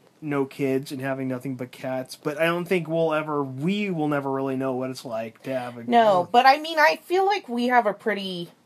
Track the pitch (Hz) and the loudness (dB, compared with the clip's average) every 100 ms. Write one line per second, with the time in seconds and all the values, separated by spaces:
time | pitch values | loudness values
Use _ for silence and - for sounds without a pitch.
0 | _ - 151 143 135 - 135 131 139 139 | _ -14 -4 -2 -2 -2 0 0 -2 -8
1 | 135 135 131 127 139 127 127 - 131 131 | -6 -4 -4 -6 -6 -8 -10 -10 -8 -6
2 | 131 - 151 147 165 175 175 190 156 165 | -8 -8 -8 -2 0 0 0 0 0 0
3 | 165 156 156 147 139 131 160 202 202 170 | 0 0 -2 -2 -2 -2 -2 0 -2 -2
4 | 151 143 139 135 135 131 135 127 131 127 | 0 0 0 -2 -2 -2 -2 -2 -4 -8
5 | 135 113 113 - 139 131 123 120 117 233 | -8 -8 -8 -10 -6 -6 -6 -10 2 6
6 | 220 185 170 240 262 294 311 320 302 - | 6 4 4 4 6 4 2 2 2 2
7 | - 359 381 403 381 240 240 247 214 190 | -2 0 2 0 -2 -2 2 4 2 -2
8 | 226 202 190 180 170 _ | -4 -4 -4 -8 -10 _